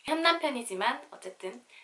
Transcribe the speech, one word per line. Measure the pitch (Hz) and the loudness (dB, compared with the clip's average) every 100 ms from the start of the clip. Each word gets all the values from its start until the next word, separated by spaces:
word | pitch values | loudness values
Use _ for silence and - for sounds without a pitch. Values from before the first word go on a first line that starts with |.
현남편이지만 | - 320 339 330 302 247 233 190 220 277 - | -2 4 4 4 2 -2 -4 -2 0 -2 -8
어쨌든 | - 185 - 208 247 - - | -14 -14 -10 -10 -10 -16 -20